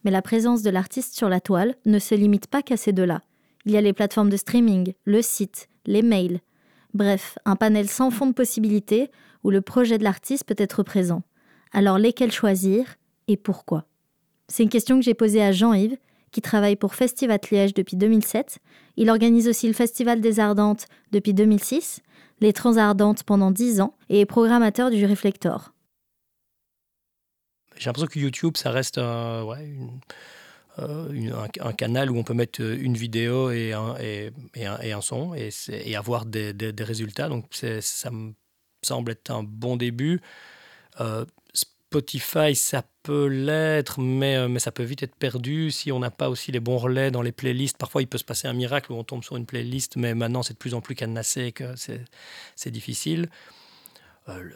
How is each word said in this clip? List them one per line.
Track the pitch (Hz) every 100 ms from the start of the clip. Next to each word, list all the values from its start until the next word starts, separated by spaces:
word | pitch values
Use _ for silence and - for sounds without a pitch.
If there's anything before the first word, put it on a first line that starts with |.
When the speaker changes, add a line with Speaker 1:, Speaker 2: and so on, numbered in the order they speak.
Speaker 1:
Mais | 208
la | 190
présence | 190 226 233 240
de | 208
l'artiste | 185 185 - 247
sur | - 214
la | 180
toile | - 185 208 262 -
ne | 208
se | -
limite | 214 208 202 -
pas | 277
qu'à | 277 233
ces | -
deux-là. | 190 180 160 _ _ _ _
Il | 208
y | 208
a |
les | 208
plateformes | 196 202 220 208
de | 196
streaming, | - 240 233 190 180 185
le | - 208
site, | 233 - 202 - - _ -
les | 202
mails. | 233 208 185 175 _ _ _ _ _
Bref, | 196 202 196 - -
un | - 196
panel | 220 214 202
sans | - 262
fond | 240 269
de |
possibilités | 247 240 - 214 208 202 214 277 _ _ _
où | 202
le | 196
projet | 196 - 240 226
de |
l'artiste | 208 190 - 269
peut | - 202
être | 202 -
présent. | 196 202 180 170 - _ _ _ _
Alors | 202 202 190
lesquels | 220 240 240
choisir | - 214 190 190 196 254 - _ _ -
et | 202
pourquoi ? | 202 190 - 156 - _ _ _ _ _ _
C'est | -
une | 220
question | 233 - 262
que |
j'ai | 247
posée | 226 220 214
à | 202
Jean-Yves, | 190 226 208 214 262 _ _ _
qui | -
travaille | - 214 208 202
pour | 202 -
Festival | 254 - 254 208 -
Liège | 208 196
depuis | 196 185 185
deux | 208
mille | 220
sept. | 208 220 285 - _ _ _ -
Il | 220
organise | 233 233 233 233
aussi | 226 226
le |
Festival | 220 233 - 240 233
des | 220 214
Ardentes | 214 202 208 208 - _ _
depuis | 208 202
deux | 196
mille | 214 208
six, | - 277 - - _ _ _ _
les | 214
Transardentes | 202 247 226 208 202 208 214
pendant | - 202 190
dix | 185 240 208
ans | 196 - _
et | 202
est | 202
programmateur | - 226 240 226 202 254
du | 220 202
Réflector. | 202 202 - 180 123 - _ _ _ _ _ _ _ _ _ _ _ _ _ _ _ _ _ _ _ _ -
Speaker 2:
J'ai | 123
l'impression | 123 160
que | 151
YouTube, | 139 123 165 156
ça | -
reste, | 120 131 -
euh, | 120 117 117 113
ouais, | 110 123
une, | 151 143 123 127 _ - - - - - _ -
euh, | - 151 160
une, | 143 113
un, | 117 107 -
un | 117
canal | 117 117 123 135
où | 120
on |
peut | 113
mettre, | 120 117 -
euh, | 113 123
une | 131 120
vidéo | 117 113 117 123 131
et | 120 113
un, | 107 110 123
et, | 113 104 107 123 127 -
et | 107
un, | 104
et | 110
un | 104
son | - 123 165
et, | 165 110
c'est, | - - 107 -
et |
avoir | 107 104 120 110
des, | 110 107
des, | 101 110
des | 107
résultats. | 113 110 110 104 147
Donc | 127 113
c'est, | - 120 110
ça | - - -
me | 113 110 107 _ _ _ _
semble | - 127 120
être | 110 -
un | 117
bon | 107 110 120 123
début. | 123 120 147 175 - - - - - - _ -
Euh, | 117 110 113 _ _
Spotify, | - - _ _ 151 131 135 - 165 151 139
ça | - 139 - _
peut | - 147 143
l'être, | 135 139 156 156 156 135 -
mais, | 127 131 135
euh, | 135 123
mais | 123
ça | 117
peut | -
vite | 120 139
être | 131
perdu | _ 139 123 120 151 160
si | 139 151
on | 131
n'a | 123
pas | - 139
aussi | 123 -
les | 127
bons | 117 127
relais | 123 127 135
dans | 127
les | 120
playlists. | 117 135 123 135 -
Parfois, | 127 147
il | 127
peut | 117
se |
passer | - 117 135
un |
miracle | 123 123 139 -
où | 117
on |
tombe | 113 127
sur | - 127
une | 120
playlist, | 123 120 131 -
mais | - 120
maintenant, | 117 117 123
c'est | 123
de | 113
plus | 123
en | 120
plus | - 131
cadenassé | 113 113 113 -
et | 123
que | - 127 123
c'est, | - 113 123 _ - - - -
c'est | -
difficile. | 113 - 113 151 165 170 - - - - - - _ _ _ -
Euh, | 92 87